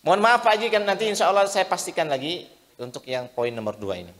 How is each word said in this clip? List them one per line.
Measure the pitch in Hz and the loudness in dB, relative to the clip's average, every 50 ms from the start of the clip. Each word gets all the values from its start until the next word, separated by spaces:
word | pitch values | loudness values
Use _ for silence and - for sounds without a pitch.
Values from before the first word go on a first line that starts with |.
| _ | _
Mohon | 156 180 202 208 | 2 2 4 6
maaf | 226 240 226 | 4 4 4
Pak | 233 226 214 | 4 2 2
Haji, | 214 233 233 | 2 2 0
kan | 214 208 208 | 0 0 2
nanti | 202 196 185 220 214 | 0 0 0 0 -2
insya | 202 - 202 | 0 2 2
Allah | 175 196 202 196 196 | 2 4 4 2 2
saya | - 202 185 | 2 -2 0
pastikan | - 185 175 - 180 165 180 160 | 0 -2 -4 -4 -6 -2 -2 -2
lagi | 156 143 131 135 156 175 165 - - - _ _ _ _ - | 0 -2 -4 -2 -6 -6 -8 -10 -16 -20 _ _ _ _ -12
untuk | 120 127 120 143 - | -12 -12 -12 -14 -8
yang | 131 127 127 123 120 | -6 -6 -6 -6 -6
poin | - - 120 120 | -4 -2 -2 -2
nomor | 117 117 107 107 104 | -2 -4 -6 -6 -6
dua | 107 104 98 92 90 | -6 -6 -6 -6 -6
ini. | 87 87 87 | -8 -16 -20